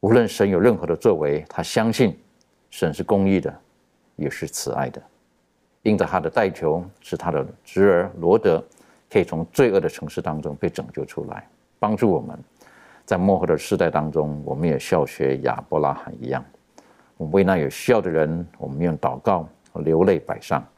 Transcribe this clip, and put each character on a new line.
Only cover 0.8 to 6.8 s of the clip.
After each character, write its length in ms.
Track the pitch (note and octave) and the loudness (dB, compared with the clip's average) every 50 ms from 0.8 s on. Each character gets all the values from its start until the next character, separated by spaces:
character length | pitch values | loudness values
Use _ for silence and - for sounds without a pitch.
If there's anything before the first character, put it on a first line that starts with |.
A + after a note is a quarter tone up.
| - | 0
的 100 | E2 E2+ | -4 -4
作 200 | D#2 - A#2 G2 | 2 4 2 2
为， 280 | D#2 D2+ C#2+ D2 D2+ D#2 _ | 4 2 0 0 -2 -4 _
他 160 | - - E2 | -8 -8 -8
相 280 | - - - A2 A#2 | -4 -2 0 0 0
信 240 | - - - G#3+ - - _ _ _ _ _ _ _ _ _ _ | 2 2 2 2 2 -4 _ _ _ _ _ _ _ _ _ _
神 240 | - - - E2+ D2 | -8 -4 -4 -4 -2
是 100 | - F#2+ | -4 -2
公 240 | - G#2+ G2 G2 G2 | 0 0 2 2 2
义 120 | G2 F#2 | 2 2
的， 120 | D#2+ - - - _ _ _ _ _ _ _ _ _ _ _ - | 0 -2 -8 -10 _ _ _ _ _ _ _ _ _ _ _ -8
也 120 | D2+ C#2+ | -6 -6
是 180 | - - - D2 | -6 -6 -10 -10
慈 260 | - - - - B1 | -10 -8 -8 -6 -4
爱 160 | C2 C#2 B1+ | -4 -6 -6
的。 120 | - - - _ _ _ _ _ _ _ _ _ _ _ _ _ _ _ | -8 -14 -20 _ _ _ _ _ _ _ _ _ _ _ _ _ _ _
因 160 | _ A2 G#2+ F#2 | _ 0 2 2
着 80 | F#2+ | 2
他 140 | D#2+ - F#2 | 0 0 -2
的 100 | D#2+ D#2+ | -2 0
代 200 | - - A2 F#2+ | 0 2 0 0
求， 340 | F2 - - D#2+ D#2 E2+ | 0 -2 -2 0 0 0